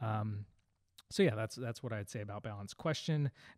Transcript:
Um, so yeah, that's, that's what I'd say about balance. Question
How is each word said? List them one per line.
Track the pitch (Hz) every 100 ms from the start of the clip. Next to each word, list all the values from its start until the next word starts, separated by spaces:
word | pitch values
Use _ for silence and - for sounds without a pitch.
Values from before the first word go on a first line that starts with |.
Um, | 110 107 110 104 104 _ _ _ _ - -
so | -
yeah, | 180
that's, | 110 110 -
that's | 123 113
what | 123
I'd | 110 101
say | 117
about | 104 104
balance. | 110 104 101
Question | - 165 156 - 156 143 - -